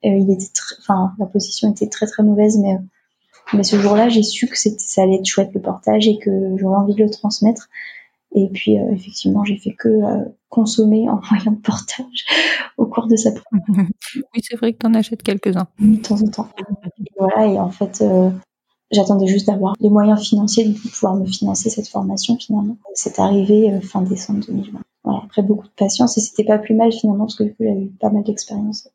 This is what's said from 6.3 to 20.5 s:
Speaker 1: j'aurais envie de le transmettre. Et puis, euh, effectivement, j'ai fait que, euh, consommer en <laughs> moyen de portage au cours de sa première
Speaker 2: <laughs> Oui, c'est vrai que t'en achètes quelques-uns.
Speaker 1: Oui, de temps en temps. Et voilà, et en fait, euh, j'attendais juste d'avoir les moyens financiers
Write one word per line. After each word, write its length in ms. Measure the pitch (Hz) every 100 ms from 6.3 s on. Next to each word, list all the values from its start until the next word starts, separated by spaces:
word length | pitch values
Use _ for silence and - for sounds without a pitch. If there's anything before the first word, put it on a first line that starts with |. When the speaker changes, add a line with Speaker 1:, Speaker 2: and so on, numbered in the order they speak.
| 190 190 190
Speaker 1:
j'aurais 200 | 190 196
envie 180 | 202 208
de 80 |
le 60 | 214
transmettre. 600 | 208 214 - 214 233 - - - - _ _ _
Et 140 | - 196
puis, 320 | 190 - 214
euh, 120 | 202
effectivement, 500 | 202 190 - 190 202
j'ai 140 | 202 202
fait 160 | 202
que, 160 | - 226
euh, 340 | 220 208 208 202 - _
consommer 640 | - 220 - 214 214 226
en 100 | 208 -
<laughs> 40 |
moyen 200 | 208 202
de 60 | 208
portage 680 | - - - - 254 247 - - 320 - - -
au 80 | 226
cours 220 | - 226
de 80 | 226
sa 140 | 220
première 560 | 214 - 214 - 196 180 -
Speaker 2:
<laughs> 140 | - 269
Oui, 260 | - 233
c'est 140 | - 233
vrai 160 | 233
que 40 | 226
t'en 160 | 226
achètes 280 | 220 214 226
quelques-uns. 460 | - 196 - 180 180 _
Speaker 1:
Oui, 160 | 208 214
de 40 |
temps 200 | - 208
en 60 | 214
temps. 200 | - - -
Et 460 | 196 202 185 - 208 -
voilà, 280 | 190 214 214
et 120 | 196
en 100 | 185
fait, 300 | 190 196 -
euh, 280 | 214 185 185 185 - _ _ _ _
j'attendais 360 | 208 196 196 190
juste 200 | 202 202
d'avoir 260 | 196 190 196
les 80 | 208
moyens 360 | 208 208 214 -
financiers 380 | 208 208